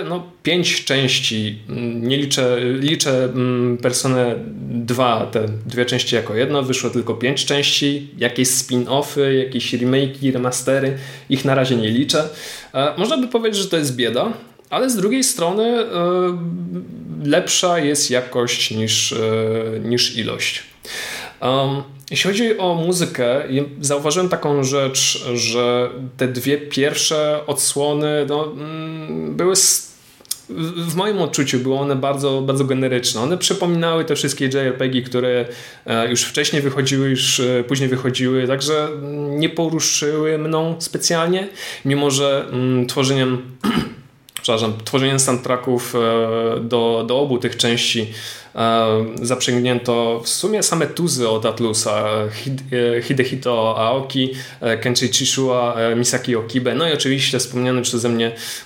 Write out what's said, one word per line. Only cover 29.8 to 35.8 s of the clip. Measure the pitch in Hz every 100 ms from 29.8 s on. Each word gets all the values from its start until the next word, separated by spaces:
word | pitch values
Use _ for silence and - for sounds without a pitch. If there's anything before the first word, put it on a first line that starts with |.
| - - - - - - -
w, | 180 160 175 170
w | 156
moim | 208 196
odczuciu | 151 - 139 131
były | 127 135
one | 143 135
bardzo, | 139 139 139 135
bardzo | 135 135 135
generyczne. | 131 131 123 123 110
One | 127 180
przypominały | - 185 175 170 170 165 156
te | 143
wszystkie | 143 - 135
J | 135
R | 135 127
P | 131
G, | 131
które, | 127 123 127 123 120 - - -